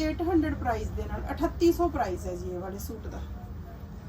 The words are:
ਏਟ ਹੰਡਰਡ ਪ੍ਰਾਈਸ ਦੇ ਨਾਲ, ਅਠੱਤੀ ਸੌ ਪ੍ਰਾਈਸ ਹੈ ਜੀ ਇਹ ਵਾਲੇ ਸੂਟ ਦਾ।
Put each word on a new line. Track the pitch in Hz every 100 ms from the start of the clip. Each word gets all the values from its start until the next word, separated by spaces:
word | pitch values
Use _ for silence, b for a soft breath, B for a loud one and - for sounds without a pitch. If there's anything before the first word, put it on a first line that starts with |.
ਏਟ | 311 320
ਹੰਡਰਡ | 339 339 302
ਪ੍ਰਾਈਸ | 277 247 220 -
ਦੇ | 202
ਨਾਲ, | 214 220 -
ਅਠੱਤੀ | 269 339 - 339
ਸੌ | 339 349
ਪ੍ਰਾਈਸ | 285 196 180 185
ਹੈ | 180
ਜੀ | 185
ਇਹ | 180
ਵਾਲੇ | 190 196
ਸੂਟ | - 214 190
ਦਾ। | - - - - - - - - -